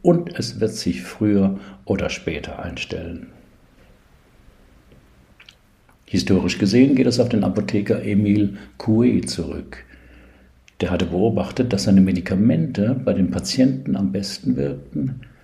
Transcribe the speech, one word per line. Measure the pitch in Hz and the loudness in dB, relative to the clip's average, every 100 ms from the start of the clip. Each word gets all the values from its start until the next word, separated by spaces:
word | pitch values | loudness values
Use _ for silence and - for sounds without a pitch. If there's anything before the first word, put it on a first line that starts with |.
und | 175 170 - - | 2 4 2 -6
es | - 104 | -8 -2
wird | 107 | -4
sich | - - - | -2 -4 -4
früher | - - 107 101 98 95 - - - | -6 -2 2 4 2 0 -10 -12 -4
oder | 98 87 | -2 -2
später | - - 87 - 82 | -4 -6 -6 -8 -10
einstellen. | 82 - - 90 85 82 - - - _ _ _ _ - _ _ _ _ - _ _ _ _ - _ _ _ _ - - _ _ _ _ - | -10 -10 -10 -10 -10 -12 -16 -20 -20 _ _ _ _ -20 _ _ _ _ -20 _ _ _ _ -20 _ _ _ _ -20 -20 _ _ _ _ -4
Historisch | 98 90 95 92 - | -2 2 2 2 0
gesehen | 101 117 135 131 | 2 6 6 4
geht | 123 | 2
es | 117 | 2
auf | 117 | 0
den | 110 98 | 2 0
Apotheker | 95 98 104 101 104 | -2 -2 -2 0 -2
Emile | 95 104 104 104 101 - - - | 0 2 4 4 2 -2 -16 -8
Coué | - 110 120 101 - | 0 4 4 2 -2
zurück. | - - - - - - - - - - _ _ _ _ - | -6 -6 -8 -10 -16 -20 -20 -20 -20 -20 _ _ _ _ -6
Der | 85 | -2
hatte | 90 85 | -2 -2
beobachtet, | 87 101 - - - 117 | 0 2 0 -2 -2 -2
dass | 98 | 0
seine | 104 98 | 4 6
Medikamente | 92 90 - 92 113 - - - 107 | 6 2 -2 2 2 2 0 -2 -2
bei | 127 - | 0 -2
den | 95 90 | 0 0
Patienten | - - - 131 - - 95 | -2 -4 0 2 0 -4 -4
am | 98 | -2
besten | 98 101 - 135 123 | -4 -8 -8 -4 -2
wirkten, | 69 69 - - 67 - - - | -2 -6 -10 -6 -6 -6 -14 -20